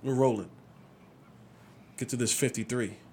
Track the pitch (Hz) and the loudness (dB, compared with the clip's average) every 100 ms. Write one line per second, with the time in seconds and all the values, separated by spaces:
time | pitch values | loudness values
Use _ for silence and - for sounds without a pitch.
0 | 131 131 131 110 87 - - - - - | 0 4 4 4 -4 -14 -20 -20 -20 -20
1 | - - - - - - - - - - | -20 -20 -20 -20 -20 -20 -20 -20 -20 -10
2 | 123 123 113 - 131 - 110 123 110 - | -6 -2 0 2 0 0 -4 -2 -2 -6
3 | - | -18